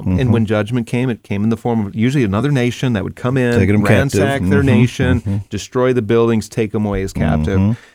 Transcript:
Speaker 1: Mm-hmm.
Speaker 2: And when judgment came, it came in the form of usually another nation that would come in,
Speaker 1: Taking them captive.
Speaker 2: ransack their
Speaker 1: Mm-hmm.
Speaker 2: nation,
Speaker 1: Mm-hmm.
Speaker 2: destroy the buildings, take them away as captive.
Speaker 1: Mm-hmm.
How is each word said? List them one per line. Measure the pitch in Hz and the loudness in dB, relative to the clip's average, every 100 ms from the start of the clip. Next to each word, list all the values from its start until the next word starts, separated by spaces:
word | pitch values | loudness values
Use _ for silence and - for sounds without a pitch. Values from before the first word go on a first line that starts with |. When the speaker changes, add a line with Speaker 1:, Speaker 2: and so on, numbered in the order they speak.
Speaker 1:
Mm-hmm. | 95 90 | -2 0
Speaker 2:
And | 131 | 2
when | 117 107 | 2 2
judgment | 107 104 123 113 | 0 -2 -4 -4
came, | 123 127 | -4 -2
it | 110 | -4
came | - 101 | -6 -4
in | 110 | -2
the | 113 | -2
form | 123 113 101 | -2 -2 -2
of | |
usually | 110 117 143 | -2 0 0
another | 110 101 135 | 0 0 0
nation | 139 123 117 135 | 0 0 -2 -2
that | 113 | -2
would | 92 | -4
come | - 123 131 | -6 -4 0
in, | 123 | 0
Speaker 1:
Taking | 120 95 104 | 2 2 2
them | |
captive. | 104 - 139 101 | 2 2 2 0
Speaker 2:
ransack | - - 87 | 0 0 0
their | 143 | 2
Speaker 1:
Mm-hmm. | 139 | 4
Speaker 2:
nation, | 104 123 - 127 101 | 4 2 0 0 0
Speaker 1:
Mm-hmm. | - 101 101 | -2 -4 -6
Speaker 2:
destroy | 104 - 127 127 | -10 -6 0 0
the | 123 | 2
buildings, | 107 117 117 113 - | 2 2 2 0 -2
take | - 110 | -4 -4
them | 113 107 | -2 -2
away | 98 | -2
as | 95 | -4
captive. | - - - 78 95 | -2 0 0 0 2
Speaker 1:
Mm-hmm. | 98 120 - | 0 0 -6